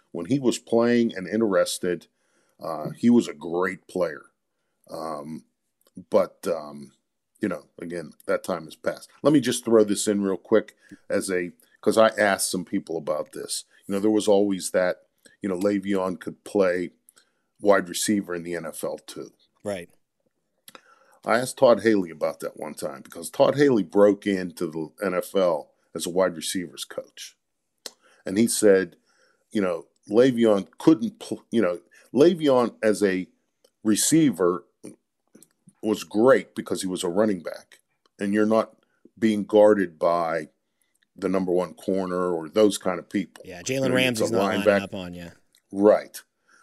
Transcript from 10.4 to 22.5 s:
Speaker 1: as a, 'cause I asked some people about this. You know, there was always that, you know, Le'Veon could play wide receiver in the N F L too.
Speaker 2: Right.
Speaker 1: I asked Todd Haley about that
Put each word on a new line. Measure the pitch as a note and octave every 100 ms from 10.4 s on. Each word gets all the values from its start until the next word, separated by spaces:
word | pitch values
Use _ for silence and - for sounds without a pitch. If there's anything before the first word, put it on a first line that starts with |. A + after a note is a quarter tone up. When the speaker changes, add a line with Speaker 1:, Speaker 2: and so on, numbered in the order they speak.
| - G#2+ - _ _ G2+ _
Speaker 1:
as | G2 F#2
a, | F#2 F2+ - _ _
'cause | - G2+
I | A2
asked | - G#2 F#2+ -
some | F#2 E2+
people | G2 - E2
about | D2+ D2+ D2+
this. | - - - - _ -
You |
know, | G2
there | G#2+
was | G#2+ G2+
always | G2 G#2 F#2+ E2
that, | F#2+ F2+ - _ _ _ _
you | G2+
know, | F2+
Le'Veon | G2+ G2+ F#2+ G2 F#2 F2+
could | - -
play | - G#2 F#2 F2+ F2+ - _ _ _ _ _ _
wide | G#2 G2 F2+
receiver | F2 - G#2 F2+
in | F2
the | E2+ E2+
N | D#2+
F | D2
L | D2+ D2+
too. | - - - _ _ _
Speaker 2:
Right. | G#2 F#2+ E2+ _ _ _ _ _ _ _ - - _ _ _ _ -
Speaker 1:
I | A2+
asked | B2+ -
Todd | B2+ A2
Haley | A2 G#2 F2+
about | D2+ D#2+ -
that | -